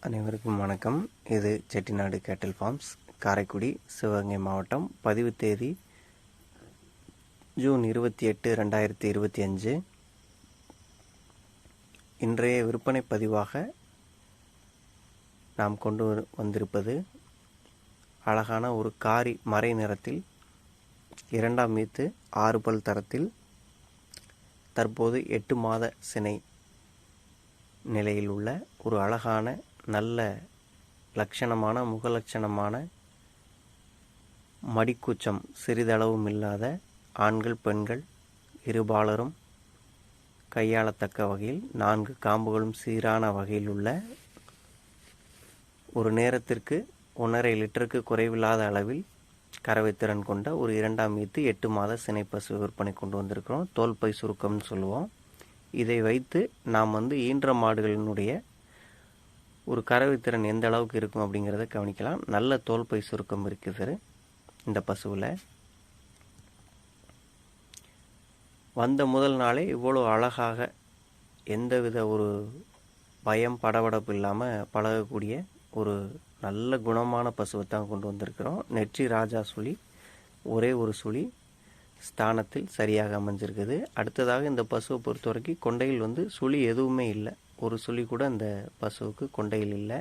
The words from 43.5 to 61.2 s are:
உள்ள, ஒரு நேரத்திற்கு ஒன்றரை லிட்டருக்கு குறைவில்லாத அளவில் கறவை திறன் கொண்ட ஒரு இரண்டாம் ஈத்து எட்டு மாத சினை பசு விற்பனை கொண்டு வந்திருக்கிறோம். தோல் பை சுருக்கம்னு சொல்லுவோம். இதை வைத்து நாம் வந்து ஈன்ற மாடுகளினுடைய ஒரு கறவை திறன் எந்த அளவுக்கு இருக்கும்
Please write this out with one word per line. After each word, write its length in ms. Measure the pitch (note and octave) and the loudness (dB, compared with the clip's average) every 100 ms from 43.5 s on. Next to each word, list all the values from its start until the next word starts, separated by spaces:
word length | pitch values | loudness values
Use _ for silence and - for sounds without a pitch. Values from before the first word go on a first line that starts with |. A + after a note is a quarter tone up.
| G#2 G#2 | -2 -2
உள்ள, 340 | G2+ G2+ D3+ A3+ B3+ - - - - - - _ - - - - - - - - _ - | -2 -2 -2 -6 -14 -20 -20 -20 -20 -20 -20 _ -20 -20 -20 -20 -20 -20 -20 -20 _ -8
ஒரு 180 | - A2 | 0 2
நேரத்திற்கு 680 | A2 A#2+ B2 - A#2 - D#3 B3 - - | 4 4 2 -2 -4 -2 -4 -4 -16 -20
ஒன்றரை 400 | - A#2 A#2 A#2+ A2 | -4 0 2 2 2
லிட்டருக்கு 400 | G#2+ A#2 A#2+ B2+ | 0 -2 -2 -2
குறைவில்லாத 600 | A2+ A2+ A2+ A2+ A2 A2+ G#2+ | 0 2 2 2 4 4 4
அளவில் 380 | G2+ G2+ C#3 G3+ - - - _ - | 2 0 -4 -8 -16 -20 -20 _ -14
கறவை 320 | - A2 G#2+ G2+ | 0 4 4 2
திறன் 280 | A2 G#2 | 0 0
கொண்ட 320 | G2 G2+ G#2 D#3+ | 0 -2 -2 -2
ஒரு 180 | B2 G#2+ | 0 2
இரண்டாம் 420 | A2 A2 A2 G#2 | 0 2 0 0
ஈத்து 260 | G#2 - | -2 0
எட்டு 260 | C#3+ G#2 A2+ | 0 0 0
மாத 280 | G#2+ G2+ A#2 | 0 0 -2
சினை 260 | - G#2+ | -2 -4
பசு 340 | G2+ G#2 - G#2 | -2 -6 -4 -4
விற்பனை 360 | G2+ - G2+ | -4 -2 -4
கொண்டு 280 | F#2+ G2 G2+ | -4 -4 -4
வந்திருக்கிறோம். 460 | G2 G2+ G2 B2+ F#3 | -2 -4 -4 -4 -4
தோல் 260 | - A#2 A2+ | 0 0 2
பை 140 | A2+ G#2+ | -2 -2
சுருக்கம்னு 420 | G#2+ G2+ G#2 G#2 | -4 -4 -2 -2
சொல்லுவோம். 460 | G#2 G#2 F#2+ A2 G3+ - - - - - - | -4 -4 -2 -2 -4 -10 -20 -20 -20 -20 -10
இதை 300 | - A2+ A#2 | -4 0 2
வைத்து 380 | A2 B2 B2+ A#3+ A#3 - | 4 2 2 0 0 -4
நாம் 280 | - A2 A2 | 0 2 4
வந்து 240 | G#2+ A#2 C#3+ B2 | 2 0 0 0
ஈன்ற 260 | C3+ C3+ | 2 2
மாடுகளினுடைய 800 | B2 A2+ A2 G#2+ G#2 G#2+ G#2 G2+ D#3 - - _ - - - - - - - - - - | 4 4 4 2 2 0 0 0 -2 -6 -20 _ -20 -20 -20 -20 -20 -20 -20 -20 -18 -4
ஒரு 160 | A#2 | -2
கறவை 320 | A2 B2 C3+ C3+ | 4 4 4 2
திறன் 260 | A#2+ A#2 | 2 0
எந்த 240 | G#2+ A2 A2+ | 2 2 2
அளவுக்கு 300 | A#2 A#2 A2+ | 2 2 -2
இருக்கும் 260 | G#2 A2 | -2 -2